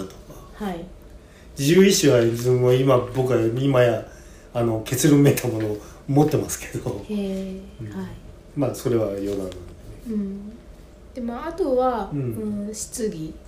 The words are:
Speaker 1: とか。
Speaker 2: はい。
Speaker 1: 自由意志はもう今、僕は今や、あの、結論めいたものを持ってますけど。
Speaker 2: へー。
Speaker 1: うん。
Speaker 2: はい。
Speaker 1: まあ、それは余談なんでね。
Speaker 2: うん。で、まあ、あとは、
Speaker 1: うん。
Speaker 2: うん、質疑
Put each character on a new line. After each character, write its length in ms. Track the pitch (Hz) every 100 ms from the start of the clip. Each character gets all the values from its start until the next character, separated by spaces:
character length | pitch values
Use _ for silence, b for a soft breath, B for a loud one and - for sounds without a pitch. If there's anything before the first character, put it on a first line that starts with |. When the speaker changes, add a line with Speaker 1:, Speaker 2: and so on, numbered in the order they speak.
Speaker 1:
と 40 | 95
か。 580 | - - - - - 208
Speaker 2:
は 60 |
い。 120 | 170 180 - - - B B B -
Speaker 1:
自 160 | 143
由 120 | 185 196
意 80 |
志 140 | - 147
は 140 | 120 117 117 123
も 160 | 127 123
う 40 |
今、 240 | 127 139 123 - 135
僕 180 | 127
は 60 | 113
今 440 | 113 123 139 127
や、 220 | 120 110 - B B B B
あ 100 | 120
の、 180 | 117 113
結 280 | 110 127 160
論 120 | 143
め 100 | 139
い 40 | 120
た 120 | 120
も 140 | 110
の 60 | 107
を 100 | 104 B B -
持 180 | 139 151
っ 40 |
て 80 | -
ま 120 | -
す 100 | -
け 180 | - -
ど。 280 | - 98 -
Speaker 2:
へ 40 |
ー。 480 | 208 196 190 190 190 196 -
Speaker 1:
う 20 |
ん。 80 | 107
Speaker 2:
は 120 | 190
い。 40 | 185 - - - - 147
Speaker 1:
ま 160 | 127
あ、 20 |
そ 160 | - 131
れ 60 | 117
は 140 | 104
余 180 | 101 101
談 100 | 98
な 60 |
ん 60 | 92
で 60 | 87
ね。 40 | - - - - 240
Speaker 2:
う 20 |
ん。 360 | 214 196 196 208 233 - - - - -
で、 80 | -
ま 220 | 233 240
あ、 40 | 311
あ 40 |
と 220 | 330 311 254
は、 340 | 254 233 190
Speaker 1:
う 40 | 143
ん。 500 | 123 113 214 208 202
Speaker 2:
う 40 |
ん、 20 |
質 360 | 214 - - 214
疑 240 | 160 160 -